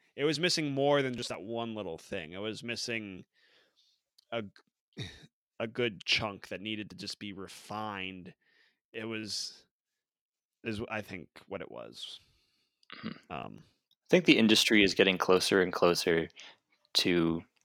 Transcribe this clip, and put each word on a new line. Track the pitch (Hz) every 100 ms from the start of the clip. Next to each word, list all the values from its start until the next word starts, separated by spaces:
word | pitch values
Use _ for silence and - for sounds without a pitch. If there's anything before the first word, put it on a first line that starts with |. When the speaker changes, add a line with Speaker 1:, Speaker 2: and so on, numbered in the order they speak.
| _ -
Speaker 1:
it | 147
was | 147
missing | 175 170 147
more | 139 143 143
than | 131 123
just | 123
that | 98
one | 101 117 117 107
little | 95 82
thing. | - 95 78
It | 95
was | 110 101
missing | 117 113 - 113 104 92 - _ _ _ _ _ _ _ _ _ -
a | 117
g-, | 101 - _ _ _ -
<sighs> | 95 - - _ _ -
a | 113
good | 123 120 87 -
chunk | - 110 98 -
that | 92
needed | 107 107 98
to | 92
just | 98 -
be | 104
refined. | 95 90 - - 104 107 98 92 95 87 - _ _ _ _ _
It | 113 113
was, | 110 104 - - - _ _ _ _ _ _ _ _ _ _
is, | 120 107 117
I | 107
think, | - 92 - - -
what | 95
it | -
was. | 60 55 - - - _ _ _ _ _ _ - -
Speaker 2:
Mm-hmm. | - - -
Speaker 1:
Um, | 73 52 50
Speaker 2:
I | - _ _ _ -
think | 180 165
the | 113
industry | 110 107 - 107
is | 98
getting | - 95 90
closer | - 92 - 98
and | 90
closer | - 87 85 87 82 80 - - - _ _ _ -
to | 92 87 82 82 - _